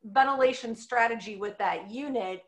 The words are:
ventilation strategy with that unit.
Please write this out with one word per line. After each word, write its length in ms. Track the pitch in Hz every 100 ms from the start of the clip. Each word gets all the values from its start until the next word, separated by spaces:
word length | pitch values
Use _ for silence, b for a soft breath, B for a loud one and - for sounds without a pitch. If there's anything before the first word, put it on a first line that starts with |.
ventilation 720 | 220 233 269 269 262 254 233 226
strategy 600 | - 247 233 226 190 202
with 220 | 202 -
that 320 | 196 170 196
unit. 540 | 233 294 254 185 185